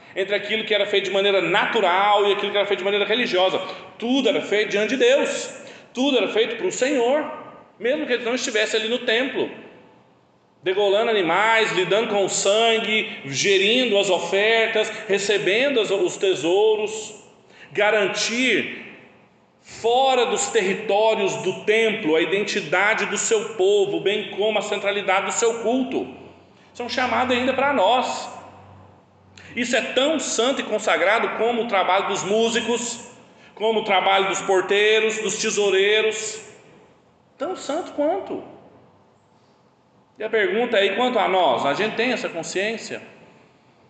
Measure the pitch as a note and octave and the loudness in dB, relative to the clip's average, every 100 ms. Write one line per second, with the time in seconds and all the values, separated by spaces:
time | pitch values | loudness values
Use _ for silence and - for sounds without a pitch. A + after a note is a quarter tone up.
0 | - F3+ F#3+ G3+ - A3 G#3+ G#3 G3+ G3 | -10 -6 -2 -2 -2 -4 0 0 2 0
1 | F#3 G3 G3+ F#3+ E3 G3+ - A3+ F#3 F#3 | 0 0 2 2 2 0 2 2 2 2
2 | G#3 G#3 G#3 G3+ G3+ G3+ G3 F#3+ F#3+ G3+ | 4 4 4 0 0 -2 0 -2 -2 -2
3 | G3 A#3 G#3+ F3+ F#3+ C3+ F#2 - - - | 0 0 0 2 2 0 -6 -12 -18 -8
4 | A#3 C4+ A3+ - - G#3 G#3+ G3+ G#3+ B3+ | -2 0 2 0 0 -2 0 -2 0 2
5 | A#3+ C#4+ C#4+ - - - - - - A#3 | 4 4 2 -4 -8 -14 -18 -20 -12 -2
6 | C#4 B3 F#3 G#3 A#3+ A#3 F3+ - C4 C#4+ | 0 2 0 0 0 -2 -4 -2 0 2
7 | A#3 D4 - - - - - - A3+ D#4 | 2 0 -2 -10 -16 -20 -20 -6 -2 -2
8 | C4 A#3+ A3+ B3 C#4 G#3+ G#3+ A3 A3 B3 | -2 -2 -2 -4 -2 -2 0 -2 -2 -2
9 | B3 A3+ C4+ F#3+ A2 - - - - - | 0 0 0 -2 -6 -6 -18 -20 -20 -20
10 | _ _ _ _ _ _ E3 G3 G3+ G3+ | _ _ _ _ _ _ -4 0 2 2
11 | A#3 G#3+ E3 F3+ A3 A3+ F#3+ E3 F3 G3+ | 2 0 2 2 4 2 2 0 0 0
12 | A3+ G3+ F#3 - G3 G#3+ A3+ A3 G3 A3 | 0 0 0 0 2 2 2 2 0 -2
13 | G#3+ - C#3 C3 G3 G3 G3 B3 B3 G3+ | -2 -8 -8 -2 2 4 4 2 2 2
14 | F#3+ F3 - G3 G#3+ A3+ A3 A3 A3 - | 2 0 0 2 4 4 2 0 -2 -6
15 | - G3 G#3 G3+ E3 G#3+ C#4 B3 G3 F#3+ | -2 -2 0 0 2 2 2 0 0 0
16 | F3 - F#3+ D#3 D#3+ F#3+ G#3+ G#3+ G#3 - | 0 0 0 0 2 4 4 2 -2 -8
17 | - - - - _ - - D3 G#3 G#3+ | -12 -16 -20 -20 _ -20 -8 0 2 2
18 | F#3+ - - A#3 B3+ E3+ - - - - | 0 0 -2 0 2 2 -2 -10 -16 -20
19 | - - _ _ _ _ - - A3+ B3 | -20 -20 _ _ _ _ -20 -6 0 2
20 | C4+ B3+ G#3+ G3 - A3 F#3+ F#3+ - G3+ | 2 2 2 -2 -2 0 0 -2 0 2
21 | A3 G#3 F#3+ D3 E3+ F#3+ - A3 A3 G3+ | 2 2 -2 -2 -4 -2 0 2 2 0
22 | D3+ D#3+ E3+ G3 G3+ G#3+ D#3 F3+ G#3 G3+ | 0 2 2 -2 -2 -4 -2 0 2 0
23 | F#3+ G3 - A3 - - F#3+ G#3 F#3+ E3 | -2 -4 0 0 -2 0 2 4 2 0
24 | F3 G#3+ - F#3 G#3+ G#3 F#3+ G3+ G3+ G3+ | -2 -2 -6 -2 -2 -2 -2 -4 -2 -2
25 | F#3+ F#3+ G3 - A#3 A3+ G#3+ C4 - C3 | 0 0 0 0 0 0 0 0 0 -4
26 | F2+ - - - - _ - - A#3+ C4 | -6 -10 -20 -20 -20 _ -20 -12 -6 -2
27 | B3+ A3+ B3 B3 B3+ B3+ C#4 C4+ F#3+ B3+ | 0 0 0 0 0 0 0 2 4 2
28 | - - - - - - - - - - | 0 -6 -10 -14 -18 -20 -20 -20 -20 -20
29 | _ _ _ - - A3+ A#3+ - - B3 | _ _ _ -20 -10 -6 0 0 0 0
30 | C#4+ D#4 - - B3 B3 A3 G#3 G#3 E3 | 2 0 -2 0 0 0 -2 -2 0 2
31 | F3 A3+ F#3+ - A3+ A#3 A#3 G3 F3 F#3+ | 4 2 0 0 0 0 0 0 2 2
32 | G3 F#3+ E3 G#3+ A3+ A#3 A3 A#3 - - | 0 -4 0 0 2 0 -2 -2 -4 -10
33 | - - - - - - A3 G#3+ G#3 F#3 | -14 -20 -20 -20 -20 -4 -2 0 2 2
34 | F#3 G3 F#3+ F3 - F#3 F3+ G3+ G#3+ A3 | 4 2 2 -2 2 2 2 2 4 4
35 | A3 A3 G3+ G3 A3 G3 G3+ F#3 G3+ A3 | 2 -2 -4 -4 -2 0 2 2 4 2
36 | A3 - - - - - - - - _ | 0 -2 -8 -12 -16 -20 -20 -20 -20 _
37 | _ _ _ - D4+ F4+ - D#4 - - | _ _ _ -8 -8 -6 -6 -6 -6 -2
38 | D4 F#4+ - - - - - - - _ | 0 0 -4 -10 -10 -20 -20 -20 -20 _
39 | _ _ _ _ _ _ _ _ _ _ | _ _ _ _ _ _ _ _ _ _
40 | _ - - A3+ F#3 G#3 A#3+ G#3+ G3 A3 | _ -10 -2 0 2 2 2 2 2 2
41 | B3 A#3 F3+ F#3 D#3+ A2+ C3+ C#3+ G#3+ G#3+ | 2 2 2 4 4 4 0 0 -2 0
42 | B3 A3 F3+ E3 D3+ F3+ G#3 A3 - A2+ | -2 -2 -4 -8 -6 -4 -4 -6 -10 -12
43 | - - - - - _ _ _ | -12 -20 -20 -20 -20 _ _ _